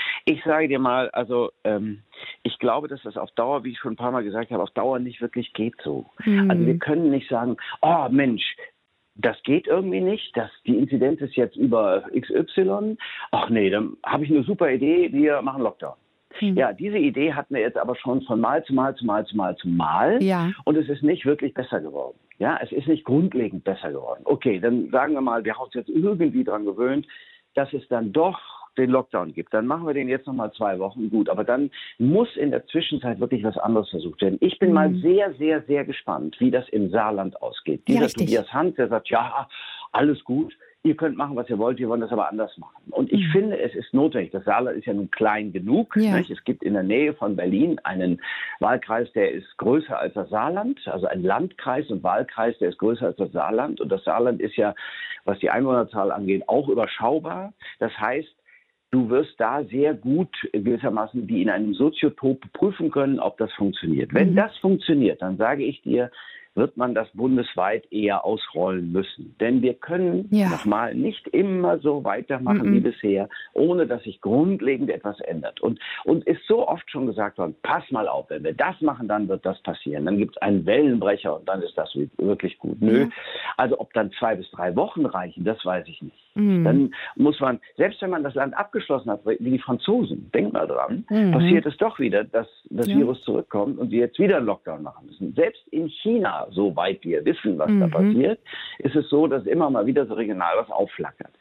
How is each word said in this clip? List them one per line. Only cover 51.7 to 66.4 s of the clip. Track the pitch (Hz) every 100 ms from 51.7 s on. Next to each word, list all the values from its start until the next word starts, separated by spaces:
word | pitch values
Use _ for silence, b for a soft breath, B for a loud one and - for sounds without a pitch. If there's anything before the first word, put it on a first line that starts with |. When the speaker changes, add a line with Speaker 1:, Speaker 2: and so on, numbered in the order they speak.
| 131 147
Speaker 1:
und | 104
Wahlkreis, | 90 101 131 - 113 117
der | 90
ist | -
größer | 104 120 110
als | -
das | 98
Saarland. | 90 76 110 127 -
Und | 76
das | 95
Saarland | - 92 123 113
ist | - -
ja, | 104 - B B B B
was | - -
die | -
Einwohnerzahl | 117 135 127 107 107 98
angeht, | 85 98 98 -
auch | 120 143
überschaubar. | 127 110 - 113 156 156 180 196 - B B
Das | 113 -
heißt, | 107 135 160 _ _ b b b _
du | 127 117
wirst | 127 151 -
da | 113 139
sehr | 143 123 147
gut | 131 120 147 185 - -
gewissermaßen | - 104 117 131 104 110 127 101
wie | 113
in | 101
einem | 95 107
Soziotop | 98 139 - 151 147 135 135 -
prüfen | - 196 190 165
können, | 143 139 135
ob | 101 -
das | 110
funktioniert. | - 101 92 85 76 -
Wenn | - 180
Speaker 2:
Mhm. |
Speaker 1:
das | 180 208 -
funktioniert, | 190 190 - 151 110 -
dann | 92 92
sage | 110 143
ich | 131 143
dir, | - 120 123 - B B